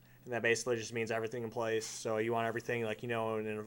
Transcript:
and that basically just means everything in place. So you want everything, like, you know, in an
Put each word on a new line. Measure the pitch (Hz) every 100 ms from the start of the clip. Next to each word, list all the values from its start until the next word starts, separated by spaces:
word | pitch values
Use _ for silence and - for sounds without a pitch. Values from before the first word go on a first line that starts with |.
| - -
and | 127
that | 117
basically | 117 113 127 113
just | 107
means | 117 110
everything | 113 113 123
in | 113
place. | 120 113 113 -
So | - 117 110
you | 113
want | 117 113
everything, | 117 123 120
like, | 110 107
you | 120
know, | 117 110 110
in | 107
an | 107